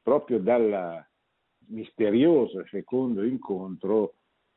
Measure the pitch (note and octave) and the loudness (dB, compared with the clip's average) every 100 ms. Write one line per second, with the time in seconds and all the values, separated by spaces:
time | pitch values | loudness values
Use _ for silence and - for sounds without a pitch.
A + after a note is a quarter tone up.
0 | - C#3+ - A#2 F#2+ A#2+ A2 G2+ F2 E2 | 0 0 0 -2 2 2 2 0 -4 -10
1 | - _ _ _ _ _ - A2 A2 - | -16 _ _ _ _ _ -16 -14 -12 -2
2 | G#2+ A2 D#3 D#3+ A#2+ G2 F2 G2 - B2+ | 2 4 4 4 2 -4 -10 -12 -4 -4
3 | C3 G#2+ A2 C3 - F#2+ F#2+ F2+ F#2+ G#2+ | -2 -2 -2 -4 -6 -8 -8 -8 -2 0
4 | G2+ - _ _ _ | 0 -6 _ _ _